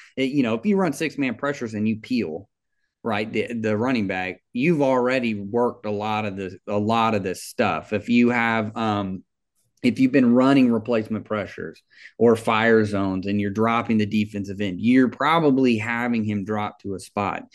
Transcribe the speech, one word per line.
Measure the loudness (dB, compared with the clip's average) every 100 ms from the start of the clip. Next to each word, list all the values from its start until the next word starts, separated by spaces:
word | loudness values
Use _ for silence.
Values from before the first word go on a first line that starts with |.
| -14 -4
It, | -2
you | 0
know, | 0
if | 0
you | 0 2
run | 0
six | -2 -6 -2
man | -4
pressures | -2 -4 -4 -6
and | -2 -2
you | -2
peel, | -4 -4 -2 -6 -12 _ _ _ _ _
right, | -4 -4 -2
the, | -4 -4
the | -4 -2 0
running | 0 0 -2
back, | -4 -6 -10 _
you've | -2 0 2
already | 2 2 2 0 -2
worked | -4 -4 0 0 -2 -6
a |
lot | -4 -2 -2 -4
of | -6
the, | -10 -10 -6
a | -2
lot | 2 2 2
of | 2
this | -2 -6
stuff. | -10 -2 0 0 -4
If | -6 2
you | 4 4
have, | 2 0 0 -2 -4
um, | -2 -2 -2 -6 -12 _ _ _ _ _
if | -2 2
you've | 4
been | 4 4
running | 6 6 6 4
replacement | 2 0 -2 -2 -6
pressures | -4 -6 -6 -10 -12 -14 _ _ -20 _
or | 4 4
fire | 2 2 4 4
zones | 4 0 -2 -2 -2
and | -2
you're | -2
dropping | 0 0 0 0 0
the |
defensive | 0 -2 -2 -6 -8 -6
end, | -6 -2
you're | 2 4 4
probably | 2 0 2 2 2 2 0
having | -2 -4 -2 -2
him | -2 -4
drop | -4 -4 -6 -8
to | -12
a | -12
spot. | -8 -4 -4 -4 -12